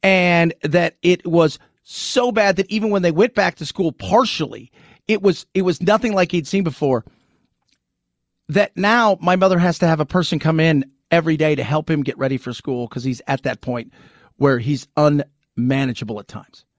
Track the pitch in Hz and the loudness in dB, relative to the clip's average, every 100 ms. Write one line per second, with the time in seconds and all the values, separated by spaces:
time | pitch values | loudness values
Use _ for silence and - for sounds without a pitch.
0 | 190 190 180 170 170 - - 165 170 _ | 2 2 2 2 2 0 -2 0 0 _
1 | 175 175 - 170 160 - _ _ _ - | 0 0 2 2 2 0 _ _ _ -12
2 | - 262 247 220 202 185 190 214 214 202 | -4 -2 0 0 0 0 -2 -2 -2 0
3 | 180 156 226 208 180 - 156 - 175 - | 0 2 0 2 -2 -4 -12 -4 -4 -4
4 | 180 202 247 - 147 113 117 _ - _ | 0 2 2 -2 -6 -8 -20 _ -20 _
5 | - 214 196 170 - 185 185 170 175 214 | -4 0 2 0 -4 -2 0 0 2 2
6 | 233 196 180 180 143 196 175 - 147 123 | 2 0 0 -2 -2 -2 -2 -2 0 0
7 | - _ _ _ _ _ _ _ _ _ | -4 _ _ _ _ _ _ _ _ _
8 | _ _ _ _ _ 156 208 - 202 233 | _ _ _ _ _ -2 -2 0 0 2
9 | 220 190 175 185 190 180 180 165 170 160 | 2 2 0 2 4 4 2 2 2 2
10 | 151 180 165 160 156 160 160 151 135 _ | 0 -2 0 -2 0 2 4 2 0 _
11 | _ 170 165 156 156 151 113 151 - 156 | _ 0 2 0 0 0 -2 -4 -2 -2
12 | 139 - 135 131 - 120 - 123 120 - | -2 -4 -4 -4 -6 -10 -6 -6 -6 -6
13 | 127 123 - 135 135 113 - 123 117 _ | -6 -6 -6 -6 -4 -8 -6 -8 -8 _
14 | - _ _ _ 139 127 117 139 - - | -20 _ _ _ 2 2 0 -4 -4 0
15 | 151 147 139 _ _ - 123 135 135 120 | 2 2 -4 _ _ -4 -2 0 -2 -6
16 | 110 107 101 113 - - _ | -10 -10 -12 -18 -20 -20 _